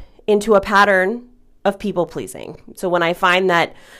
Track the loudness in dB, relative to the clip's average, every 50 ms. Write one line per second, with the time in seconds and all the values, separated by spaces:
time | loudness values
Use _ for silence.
0 | -12 -12 _ -8 -2 0 0 0 2 2 2 2 2 2 2 2 4 4 4 2
1 | 2 0 -2 -6 -10 -16 _ _ _ _ _ _ -4 -4 -4 -4 -6 -6 -4 -4
2 | -4 -4 -6 -10 -10 -10 -12 -14 -16 -16 -18 -18 -20 -20 -14 -8 -4 -2 -2 0
3 | 0 -2 -2 0 0 2 2 2 2 2 2 2 0 -2 -4 -12 -20 -20 -20 -20